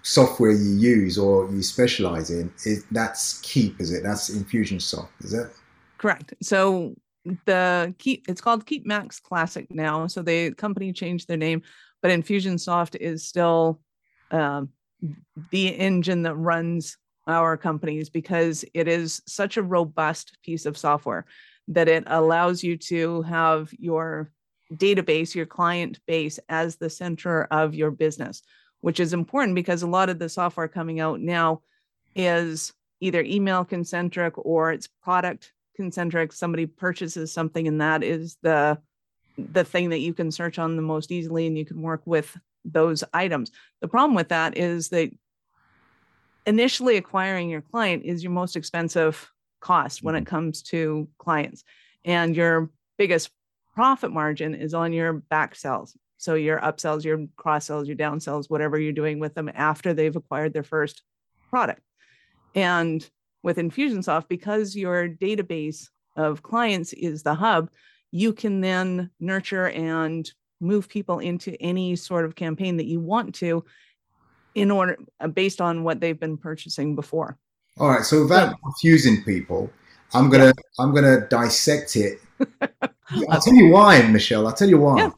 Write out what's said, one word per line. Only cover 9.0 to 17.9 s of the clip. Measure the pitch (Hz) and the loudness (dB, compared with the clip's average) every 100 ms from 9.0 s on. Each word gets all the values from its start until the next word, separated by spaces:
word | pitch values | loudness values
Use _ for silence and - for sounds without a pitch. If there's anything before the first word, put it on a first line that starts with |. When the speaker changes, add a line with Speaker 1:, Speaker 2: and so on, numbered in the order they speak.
| 196 - | -6 -20
Speaker 2:
Classic | _ 175 165 156 135 | _ -4 -4 -6 -12
now. | 160 156 156 165 | -6 -4 -2 -6
So | 185 | -6
the | 165 170 170 | -2 0 -2
company | - 214 196 190 | -4 -8 -6 -8
changed | 175 175 175 - | -8 -6 -6 -6
their | 165 | -4
name, | 156 165 _ _ _ _ | -2 -4 _ _ _ _
but | 180 | 0
Infusionsoft | 175 - 202 190 175 - 175 170 - | 0 0 -2 -2 -4 -2 -2 -2 -6
is | 170 160 - | -8 -8 -6
still, | 180 170 165 165 156 _ _ _ _ _ | 0 2 4 2 -2 _ _ _ _ _
um, | 160 143 143 139 _ _ _ 165 147 _ - 165 | -2 -2 -4 -8 _ _ _ -12 -12 _ -20 -6
the | 190 190 | -2 -2
engine | 170 190 180 170 175 | 0 0 0 0 -2
that | 165 156 | -2 -2
runs | 165 165 170 170 156 - _ _ - | -2 -2 -2 -6 -8 -16 _ _ -2
our | 165 165 156 | 0 2 0
companies, | 165 156 165 | -4 -4 -4